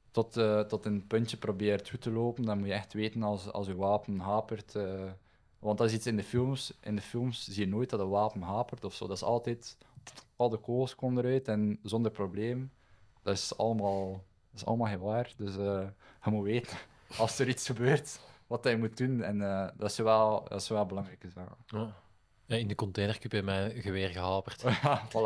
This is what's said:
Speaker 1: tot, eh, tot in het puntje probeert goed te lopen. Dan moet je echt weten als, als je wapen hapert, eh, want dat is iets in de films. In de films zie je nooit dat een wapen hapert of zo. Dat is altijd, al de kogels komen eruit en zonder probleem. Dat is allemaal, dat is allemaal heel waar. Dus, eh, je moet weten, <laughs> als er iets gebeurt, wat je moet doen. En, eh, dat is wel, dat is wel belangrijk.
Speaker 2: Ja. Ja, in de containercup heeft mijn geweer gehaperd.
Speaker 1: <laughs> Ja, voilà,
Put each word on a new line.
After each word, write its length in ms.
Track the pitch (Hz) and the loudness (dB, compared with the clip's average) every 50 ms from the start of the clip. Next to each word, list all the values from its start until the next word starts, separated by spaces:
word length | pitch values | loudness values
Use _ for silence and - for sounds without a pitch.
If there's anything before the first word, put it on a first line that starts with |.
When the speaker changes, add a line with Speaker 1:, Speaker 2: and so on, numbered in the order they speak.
| _ - | _ -2
Speaker 1:
tot, 260 | - 117 113 - - 117 | 0 0 0 0 2 2
eh, 220 | 113 107 107 104 | 4 4 6 4
tot 260 | 107 107 - 101 - | 2 2 -2 -2 -2
in 80 | 107 104 | -2 -2
het 140 | 101 92 - | -2 -2 0
puntje 300 | 110 113 117 113 - - | 2 2 2 2 -2 -6
probeert 520 | - - 101 92 107 104 104 101 - - | -4 -4 -2 2 2 2 2 2 0 -4
goed 120 | - 113 | -10 -6
te 100 | - 120 | -4 -2
lopen. 340 | 113 113 117 120 117 127 123 | 0 0 0 0 0 0 0
Dan 120 | 107 104 101 | 0 0 0
moet 100 | 98 98 | 0 0
je 60 | 95 | -2
echt 200 | 104 101 - - | -2 -4 -4 -4
weten 300 | 107 107 110 - 117 110 | -2 -2 0 0 0 0
als, 280 | 104 104 98 92 104 | 0 0 -2 -4 -6
als 160 | - - 101 95 | -4 -4 -4 -2
je 80 | 95 | -2
wapen 440 | 90 98 98 104 101 - - 101 95 | 0 2 4 4 2 2 0 -4 -4
hapert, 560 | 92 95 104 107 110 - 113 107 - - - | 0 2 2 0 0 0 -6 -8 -8 -6 -4
eh, 360 | 107 101 95 95 95 95 95 95 95 - _ _ _ _ _ _ _ | -4 -4 -2 -4 -6 -6 -8 -10 -12 -16 _ _ _ _ _ _ _
want 180 | - 107 104 104 | 0 0 4 4
dat 100 | 117 113 | 4 4
is 60 | 110 | 4
iets 140 | 110 - 123 | 2 0 0
in 80 | 113 104 | 0 0
de 60 | 98 | 0
films. 500 | - - 120 127 131 139 131 - - - - | 0 2 2 2 2 0 -2 -4 -8 -10 -10
In 140 | - - 107 | -6 -4 -4
de 60 | 101 | -4
films 420 | - - - 120 123 127 117 - - - | -4 -4 -4 -2 -2 -2 -2 -4 -8 -6
zie 120 | 101 98 104 | -2 0 0
je 20 | 92 | 0
nooit 180 | 101 110 127 123 | 2 0 0 0
dat 100 | - 107 | 0 -2
een 100 | 98 95 | 0 2
wapen 320 | 98 101 107 110 - 98 | 2 4 2 2 0 -2
hapert 420 | 90 87 98 110 123 - - 113 - | -4 -2 -2 -2 -2 -2 -6 -8 -8
of 100 | 95 - | -10 -8
zo. 140 | - 104 95 | -8 -6 -6
Dat 80 | 95 | -6
is 80 | 92 - | -2 0
altijd, 540 | 101 117 120 120 120 120 117 - - - - - - - - - - - - - _ _ | 2 2 2 2 0 -4 -4 -6 -14 -18 -20 -20 -20 -20 -20 -20 -20 -20 -20 -20 _ _
al 140 | _ 123 120 | _ 2 2
de 80 | 110 104 | 2 0
kogels 380 | - - 117 127 131 127 - | -2 -2 0 0 0 0 -2
komen 300 | - - 127 127 123 123 | -4 -2 0 0 2 2
eruit 220 | 123 131 135 131 - | 2 2 2 2 0
en 320 | 107 107 107 107 104 - - | 0 2 2 2 0 -2 -4
zonder 280 | 98 104 117 117 110 | -2 0 2 2 2
probleem. 600 | 107 - 101 92 87 98 107 117 123 127 131 135 - _ _ _ - - - - _ - | 0 0 -4 -4 -2 -2 -2 -2 -2 -4 -6 -8 -12 _ _ _ -20 -20 -20 -20 _ -6
Dat 120 | - 98 98 | -2 -2 0
is 240 | 92 - - - - | 0 -2 -4 -2 0
allemaal, 540 | 104 113 117 110 101 101 98 98 98 95 95 98 95 - _ _ _ _ | 0 2 2 2 2 2 0 0 -2 -2 -6 -8 -12 -16 _ _ _ _
dat 80 | - 98 | -16 -10
is 40 | - | -2
allemaal 220 | - 117 117 117 107 | -2 0 2 2 0
heel 120 | 101 92 | 0 -2
waar. 340 | 90 104 107 120 123 - - - | -2 -2 0 0 -2 -2 -6 -6
Dus, 200 | 107 101 95 95 | -6 -4 -2 -2
eh, 300 | 101 101 101 95 95 98 98 - - - - - - | 0 0 0 0 -2 -4 -8 -12 -20 -20 -20 -4 -2
je 60 | 110 | 0
moet 120 | 107 107 98 | 0 0 0
weten, 340 | 101 110 120 123 - - - - - - - | 0 0 0 -2 -2 -10 -12 -14 -16 -20 -20
<laughs> 180 | - - - - | -20 -14 0 0
als 220 | 113 110 - - | 0 0 2 0
er 80 | 135 120 | 0 0
iets 180 | 127 - - | 0 -2 -2
gebeurt, 540 | - 127 113 120 131 151 139 143 - - - - - - - - _ | -4 -2 2 4 4 4 4 2 -2 -10 -14 -16 -20 -20 -20 -8 _
wat 160 | 120 117 - | -6 0 2
je 140 | 131 117 113 | 2 2 2
moet 200 | 113 107 110 - | 0 -2 0 0
doen. 240 | 127 131 131 120 | 0 0 2 0
En, 200 | 104 90 104 101 | 0 0 0 0
eh, 280 | 101 98 98 95 98 90 - - | 0 0 0 0 -2 -4 -4 -4
dat 120 | 104 104 | -4 -4
is 80 | - - | -2 0
wel, 480 | 113 110 110 110 110 107 107 98 - - | 4 6 8 8 8 6 4 2 0 -4
dat 120 | - 98 | -6 -6
is 80 | 95 - | -4 0
wel 160 | 113 104 104 | 0 0 0
belangrijk. 400 | 92 95 98 98 95 90 - - 92 90 90 90 90 - - - - | 0 -2 -6 -6 -8 -10 -14 -16 -16 -14 -12 -14 -14 -14 -18 -14 -8
Speaker 2:
Ja. 260 | 110 107 110 110 104 - - - - _ _ _ _ _ _ | -6 -4 -4 -6 -8 -14 -20 -20 -20 _ _ _ _ _ _
Ja, 100 | - 117 | -2 -2
in 120 | 117 117 101 | 0 0 -2
de 80 | 104 | -2
containercup 560 | - 110 98 92 - 101 101 107 - - 107 | -2 -2 -2 0 0 0 0 0 -2 -6 -2
heeft 120 | - 104 98 | -2 -2 0
mijn 360 | 98 98 95 98 107 117 123 | 2 0 0 0 0 -2 -4
geweer 280 | - 101 92 95 95 95 | -4 -4 -2 0 0 -2
gehaperd. 520 | 87 92 90 92 95 98 - - - - | -2 -2 0 0 0 0 -2 -4 -10 -2
Speaker 1:
<laughs> 220 | - 123 113 - - | 0 2 2 4 4
Ja, 240 | 143 139 104 - - | 4 2 2 0 -2
voilà, 40 | - 117 113 | 0 2 2